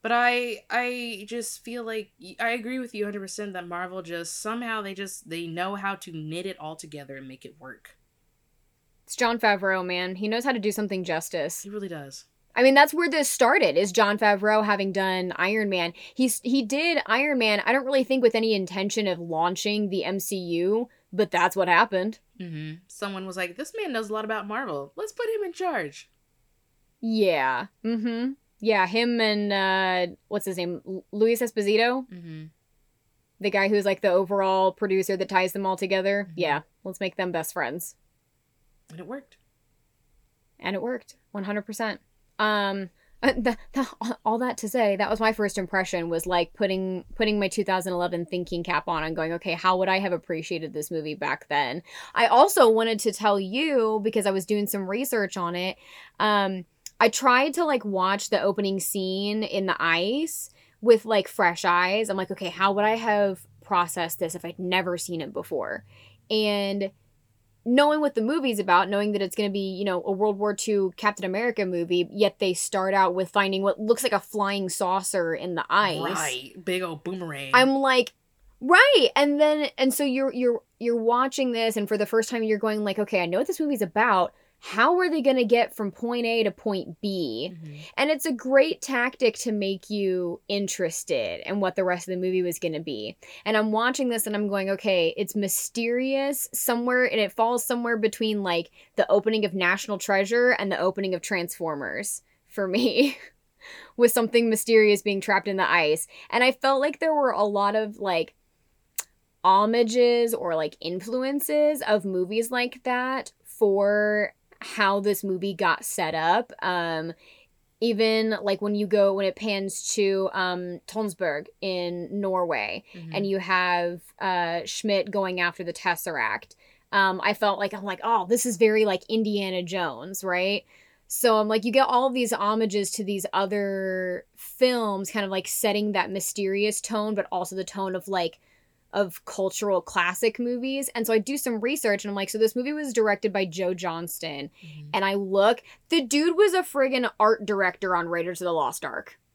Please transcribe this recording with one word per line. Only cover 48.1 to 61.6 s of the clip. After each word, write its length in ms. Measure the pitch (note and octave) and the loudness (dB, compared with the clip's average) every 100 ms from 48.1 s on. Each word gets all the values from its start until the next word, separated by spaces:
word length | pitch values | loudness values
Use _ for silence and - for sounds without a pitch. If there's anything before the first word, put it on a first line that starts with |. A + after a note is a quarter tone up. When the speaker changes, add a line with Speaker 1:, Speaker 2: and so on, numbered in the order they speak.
| E3+ E3+ | -2 -4
Speaker 2:
thinking 380 | F3+ F3 E3+ | -6 -4 -6
cap 240 | E3+ D3+ - | -2 -4 -2
on 160 | E3 | -4
and 140 | D#3 D#3+ | -2 -4
going, 160 | D#3+ | -4
"Okay, 200 | E3+ F#3+ | -4 -4
how 240 | E3 F#3 F#3 | 0 2 2
would 120 | F#3+ | 2
I 100 | F#3+ | 0
have 140 | G3 | 0
appreciated 580 | F3 - D#3+ D#3+ E3+ D#3 | -4 -4 -8 -6 -8 -6
this 160 | D#3 D3+ | -8 -6
movie 240 | E3 D3+ | -6 -6
back 360 | D3+ C3 C3+ - | -6 -4 -4 -2
then?" 340 | C#3+ C3 D3+ - - - - | -2 0 -4 -10 -18 -6 0
I 120 | F3 | 6
also 420 | G#3 F4+ F#4 A#3+ | 6 6 6 6
wanted 300 | A3 A3+ A3 | 6 2 0
to 100 | A3+ | -2
tell 260 | G3 G#3 G3+ | 0 0 2
you, 600 | F#3+ A#3+ D#4+ C4+ A3 A3 | 0 -2 0 2 2 0
because 240 | G#3+ A3 G3 | 0 0 0
I 60 | |
was 140 | F#3+ E3+ | -2 -2
doing 200 | G#3 G#3 | -2 0
some 220 | G3+ F#3 | -4 -4
research 460 | G#3 C4+ A#3 G3 G3+ | -4 -2 -2 -2 -4
on 200 | F3 F3 | -4 -4
it, 200 | F#3 - - - - _ | -6 -8 -18 -20 -20 _
um, 420 | G#3+ G#3 G3 F#3 F3 _ - _ | 2 2 2 -4 -10 _ -20 _
I 120 | A3+ | 2
tried 440 | A3+ C4 B3 D4 C#4+ | 4 4 4 2 0
to, 100 | D#4+ | 0
like, 180 | C4 | 0
watch 460 | G#3 F#3+ F#3 G3+ - | -2 0 0 0 0
the 120 | G3+ | 0
opening 380 | G3 G3+ G3+ F#3+ | 2 0 -2 -2
scene 640 | - G3+ F#3+ F#3+ G3+ G#3+ | -4 -4 -4 -2 -2 -2
in 220 | G#3+ G3 F#3+ | -2 -2 -2
the 100 | - | 0
ice 720 | E3 E3 F#3+ C4+ D#4+ - - _ _ _ | 2 2 0 -2 -4 -8 -14 _ _ _
with, 240 | A3 A3 | 6 6
like, 240 | A3 G#3+ F#3 | 6 0 0
fresh 380 | - F3 E3+ | 2 2 2